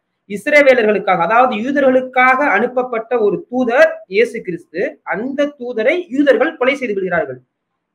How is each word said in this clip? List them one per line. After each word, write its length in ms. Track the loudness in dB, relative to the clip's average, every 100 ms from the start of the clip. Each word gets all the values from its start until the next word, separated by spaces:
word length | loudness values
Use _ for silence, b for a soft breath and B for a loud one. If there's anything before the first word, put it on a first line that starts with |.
| _ _ -12
இஸ்ரேவேலர்களுக்காக, 920 | -8 2 4 6 4 2 0 0 0
அதாவது 360 | 2 2 2
யூதர்களுக்காக 920 | 0 -2 0 2 2 0 2 2 2 2
அனுப்பப்பட்ட 720 | 0 0 -2 -4 -6 -4 -2
ஒரு 280 | 0 -2 -4
தூதர் 540 | -4 0 4 2 2 -4
இயேசு 340 | 0 0 -2
கிறிஸ்து, 600 | -8 -10 _ -6 -6 -8
அந்த 520 | -8 -6 -6 -4 -4 -4
தூதரை 460 | -10 -2 0 -2 -4
யூதர்கள் 480 | -2 2 2 2 -2
கொலை 180 | -2
செய்து 200 | -2 -4
விடுகிறார்கள். 460 | -4 -2 -4 -4 -8 _ _ _ _ _